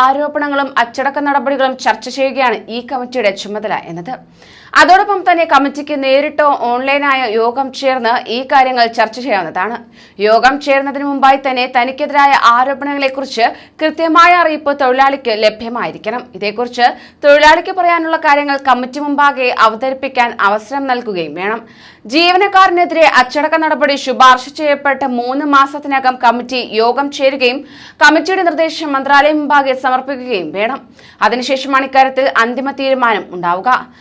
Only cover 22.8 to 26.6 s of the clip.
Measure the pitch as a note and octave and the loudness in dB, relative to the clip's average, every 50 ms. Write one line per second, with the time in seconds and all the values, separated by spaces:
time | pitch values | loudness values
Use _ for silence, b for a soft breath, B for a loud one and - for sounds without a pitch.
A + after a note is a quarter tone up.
22.8 | F4 F4 E4 E4 D#4+ - - B3+ B3 B3 - D4+ D4 D#4 D#4+ D#4+ D#4+ D#4 D4+ B3 | 0 0 2 4 4 4 4 4 2 2 0 -2 0 0 0 0 0 0 0 0
23.8 | D4 C#4+ C#4+ C4+ - C4 A#3+ G#3+ B3+ B3+ B3+ B3 B3+ C#4 - - D#4 D4 C#4+ C#4+ | 0 0 0 -2 -4 -4 0 4 6 6 6 4 2 -6 -8 -4 -2 -2 -2 0
24.8 | C#4+ C#4+ C4+ C4+ C#4 C4 B3 A#3 A#3+ B3 C4 C#4+ D4+ D4 C#4+ C4+ C#4+ C#4+ D4 C#4+ | 0 -2 -2 -2 -2 -4 -4 -4 -4 -4 -4 -4 -2 2 2 2 2 2 -2 -6
25.8 | D4 C#4 C#4 C4+ C4 B3+ B3+ B3 B3+ A#3 A#3 B3 A#3+ B3 C4 B3 | -6 -4 -4 0 0 0 0 2 2 0 0 0 -4 -6 -6 -6